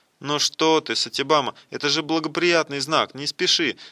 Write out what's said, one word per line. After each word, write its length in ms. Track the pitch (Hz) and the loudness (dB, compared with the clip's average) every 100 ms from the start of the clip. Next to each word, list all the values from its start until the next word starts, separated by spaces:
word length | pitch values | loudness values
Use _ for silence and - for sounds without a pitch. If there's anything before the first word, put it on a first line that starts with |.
| _ - | _ -12
«Ну 180 | 139 147 | -4 -2
что 440 | - - 160 160 | -2 0 2 2
ты, 140 | 151 113 | 0 -4
Сатибама, 600 | - - 139 151 123 - - | -4 -4 2 2 2 -6 -12
это 180 | 131 147 | -6 -2
же 160 | 147 | -2
благоприятный 760 | 151 160 156 160 175 170 147 139 | 0 -2 -2 0 2 2 0 -4
знак, 360 | 135 151 104 131 | -2 0 0 -4
не 100 | 147 | -8
спеши, 520 | - 180 - 151 107 - | -2 0 2 0 -4 -10